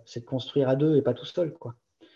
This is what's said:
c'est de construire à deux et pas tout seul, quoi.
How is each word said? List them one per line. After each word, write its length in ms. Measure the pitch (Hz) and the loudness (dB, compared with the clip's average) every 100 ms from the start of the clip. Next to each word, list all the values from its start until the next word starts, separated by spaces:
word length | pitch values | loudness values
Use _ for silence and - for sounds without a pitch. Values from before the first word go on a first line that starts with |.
| - | -8
c'est 160 | - | -14
de 40 | - | -6
construire 440 | 131 - 143 131 | -6 -2 0 2
à 60 | 135 | 4
deux 220 | 156 151 | 4 4
et 40 | |
pas 120 | - | 2
tout 120 | 123 - | -2 -4
seul, 280 | - 165 | -4 -4
quoi. 220 | - 120 - _ _ - | -4 -14 -14 _ _ -20